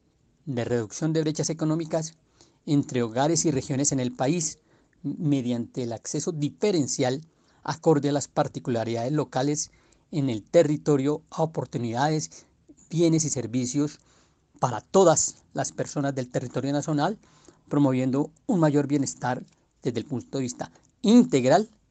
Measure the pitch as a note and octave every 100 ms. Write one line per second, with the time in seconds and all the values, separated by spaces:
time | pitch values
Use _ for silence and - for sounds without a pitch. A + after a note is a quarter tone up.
0 | _ _ _ _ D3+ A#2+ A2 A#2+ G#2+ -
1 | D#3+ D#3+ D#3 D3+ D#3 D#3+ D#3 D#3+ D#3+ D#3+
2 | D#3+ - _ _ _ _ - C#3+ C3+ B2+
3 | A#2 A#2 D3 D#3+ E3 C3 - C3+ D3 C3+
4 | B2 - C3+ F3 D#3+ - _ _ _ _
5 | C#3+ C#3+ D#3 C#3 A#2+ A#2+ A2 - A#2+ A2
6 | - D3+ F3+ D#3 D3 - G#3 F3+ B2+ -
7 | B2+ C3 - _ _ _ - - E3 D3
8 | C#3+ C#3+ - - C#3+ - C#3 A#2 A2 A2+
9 | B2 D3+ - C3 C#3+ D3+ - _ _ _
10 | _ D#3 C3+ A2 - E3+ D3 D3+ - C#3+
11 | C3+ D3+ - - D#3+ D#3 B2+ A#2 A#2 A#2
12 | D3+ D#3 D#3 - - _ - - - D#3+
13 | E3+ D#3+ D3 B2+ A2 B2+ B2 C#3+ D3 -
14 | _ _ _ _ _ - B2+ G#2+ - F#3+
15 | F3 D3+ - - _ D3 C#3 - B2+ D#3
16 | C#3 C3+ B2+ C3 B2 C#3 C3+ C#3+ C#3+ D3
17 | D#3 A3 _ _ - - - C#3+ C#3 B2+
18 | C3 C3+ D3+ _ - F#3+ D#3 C#3+ C#3 C#3+
19 | C3+ - B2 B2 - _ _ _ C3 A#2
20 | - B2 - C#3 B2 - - _ _ _
21 | G3+ A#3+ A#3+ C#3 B2 F3 A3 _ _